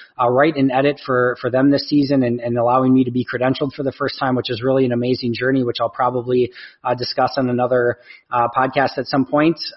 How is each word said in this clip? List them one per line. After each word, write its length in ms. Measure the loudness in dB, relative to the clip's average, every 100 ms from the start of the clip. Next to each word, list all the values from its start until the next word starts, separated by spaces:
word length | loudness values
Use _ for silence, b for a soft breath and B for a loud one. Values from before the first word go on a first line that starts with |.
| B -2
uh, 80 | 2
write 280 | 4 2 2
and 140 | 0
edit 300 | 2 0 0
for, 320 | -2 0 0 -2
for 80 | -2
them 220 | 2 4
this 180 | 2 2
season 340 | 0 2 2
and, 180 | 0 -2
and 180 | -2 0
allowing 340 | 2 4 4
me 120 | 4
to 60 | 2
be 140 | -2
credentialed 480 | -4 -2 -2 0 -2
for 80 | -2
the 100 | -4
first 260 | -4 -6 -2
time, 180 | -2 -2
which 140 | -2
is 120 | -4
really 220 | 0 2
an 80 | 2
amazing 400 | 0 0 -2 -2
journey, 320 | -2 0 0
which 120 | 0 -2
I'll 80 | -4
probably, 640 | -2 -2 -2 0 0 0 B B B
uh, 100 | -6
discuss 400 | -4 -4 -2 -2 0
on 100 | -2
another, 500 | 0 0 2 0 -2 B B _
uh, 180 | -2 0
podcast 440 | 0 0 0 -2 -2
at 80 | -4
some 180 | -2
point. 340 | 0 2 2 0 -8